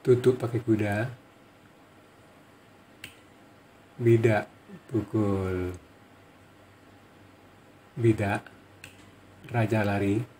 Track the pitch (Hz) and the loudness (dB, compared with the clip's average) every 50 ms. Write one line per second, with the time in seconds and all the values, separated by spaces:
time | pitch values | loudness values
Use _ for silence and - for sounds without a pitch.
0 | _ - 123 120 - 131 127 127 - 117 120 113 - - 110 101 107 104 101 104 | _ 4 2 4 4 2 0 2 -2 -6 -6 -6 0 0 0 0 0 -2 -2 -4
1 | 113 127 127 - - - - - - - - - - - - - - - - - | -4 -6 -8 -14 -20 -20 -20 -20 -20 -20 -20 -20 -20 -20 -20 -20 -20 -20 -20 -20
2 | - - - - - - - - - - - - - - - - - - - - | -20 -20 -20 -20 -20 -20 -20 -20 -20 -20 -20 -20 -20 -20 -20 -20 -20 -20 -20 -20
3 | - - - - - - - - - - - - - - - - - - - - | -20 -20 -20 -20 -20 -20 -20 -20 -20 -20 -20 -20 -20 -20 -20 -20 -20 -20 -12 -2
4 | 123 117 113 113 113 120 107 104 - - - - - - 196 170 - - 131 113 | 2 4 4 6 4 4 2 2 -2 -6 -16 -20 -20 -20 -20 -20 -18 -6 -4 -4
5 | 101 - - 113 107 101 98 98 95 92 92 92 90 90 92 90 - - - - | -4 -2 -2 -2 0 0 0 -2 -2 -4 -4 -4 -6 -6 -8 -12 -16 -20 -20 -20
6 | - - - - - - - - - - - - - - - - - - - - | -20 -20 -20 -20 -20 -20 -20 -20 -20 -20 -20 -20 -20 -20 -20 -20 -20 -20 -20 -20
7 | - - - - - - - - - - - - - - - - - - - - | -20 -20 -20 -20 -20 -20 -20 -20 -20 -20 -20 -20 -20 -20 -20 -20 -20 -18 -8 0
8 | 120 117 110 101 107 98 104 - - - - - - - - - - - - - | 2 2 2 4 0 -2 -2 -4 -6 -10 -20 -20 -20 -20 -20 -20 -20 -20 -20 -20
9 | - - - - - - - - - - - 117 110 101 113 110 104 101 101 101 | -20 -20 -20 -20 -20 -20 -20 -20 -20 -6 -2 -2 0 0 0 0 0 0 0 0
10 | 101 98 101 110 120 - - - | 0 0 0 -2 -2 -6 -12 -20